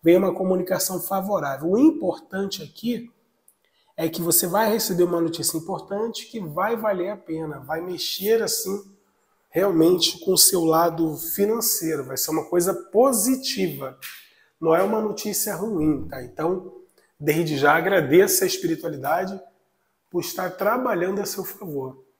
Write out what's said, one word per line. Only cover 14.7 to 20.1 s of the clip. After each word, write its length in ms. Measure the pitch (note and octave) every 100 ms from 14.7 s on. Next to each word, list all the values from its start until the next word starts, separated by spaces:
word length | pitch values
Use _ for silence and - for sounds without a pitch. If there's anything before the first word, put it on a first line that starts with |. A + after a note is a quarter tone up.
| E3
é 80 |
uma 180 | G3 A3
notícia 540 | G#3+ - G#3 G3 G#3+ E3
ruim, 520 | A3 F#3 D3+ C#3 -
tá? 140 | C3+
Então, 540 | B2 - D#3+ F#3+ - - - _ _ _
desde 380 | D3+ D#3 D#3+ C#3+
já 180 | C#3+ D#3+
agradeça 680 | F3+ F#3+ C#3 E3 G3 -
a 40 | F#3
espiritualidade 920 | - E3+ D#3+ E3 D3 C3+ E3+ F#3+ G3 - _ _ _ _ _ _